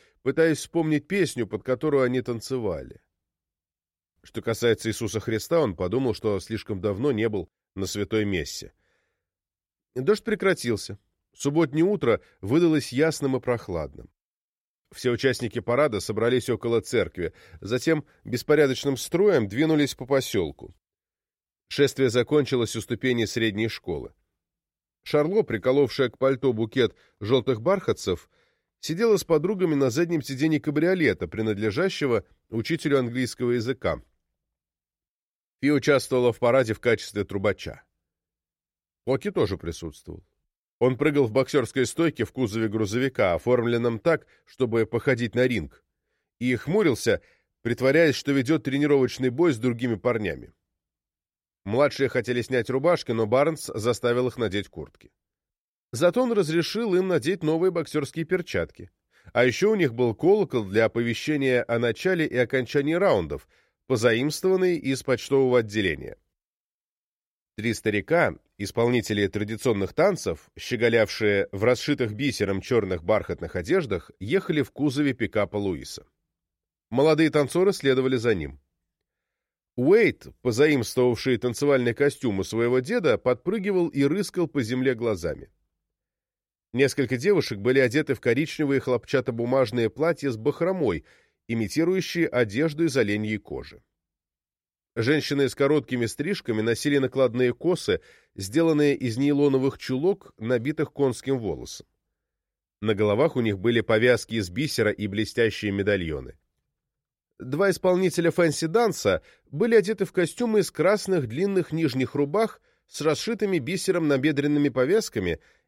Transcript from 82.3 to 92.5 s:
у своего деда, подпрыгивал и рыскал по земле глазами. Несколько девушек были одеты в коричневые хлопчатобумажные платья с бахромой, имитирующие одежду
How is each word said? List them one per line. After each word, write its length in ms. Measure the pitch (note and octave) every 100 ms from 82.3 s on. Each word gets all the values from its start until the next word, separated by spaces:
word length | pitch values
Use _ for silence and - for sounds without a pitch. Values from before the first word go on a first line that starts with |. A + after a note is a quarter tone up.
| G2
у 40 |
своего 360 | F#2 A2+ A#2+ B2+
деда, 380 | C3 A#3+ D#3+ G#2+
подпрыгивал 720 | B2+ B2 F3 A3 F#3+ F#3 F3
и 160 | C#3
рыскал 440 | C#3 F3+ G3 F3+ E3
по 140 | D3
земле 320 | A2 B2+ C3
глазами. 560 | A#2+ A#2 F#2+ E2 D2 - _ _ _ _ _ _ _ _ _ _ _ _
Несколько 440 | A#2+ C#3 - B2+ B2
девушек 400 | E3 F#3+ - G#2
были 220 | A2 C3+
одеты 340 | B2 C3+ D3+
в 80 | A#2+
коричневые 580 | B2 A#2 D#3 - D3 C3+
хлопчатобумажные 1080 | C3 B2 - C3+ B2+ A#2 A#2+ C3+ A#2+ A#2+ A2+
платья 400 | - D#3+ D#3 C#3+
с 80 | A2
бахромой, 680 | A#2+ - E3+ F#3 B2+ E2 - _ _ _ -
имитирующие 800 | A#2 G#2+ - E3+ F#3 - F3 E3
одежду 580 | B2 A#2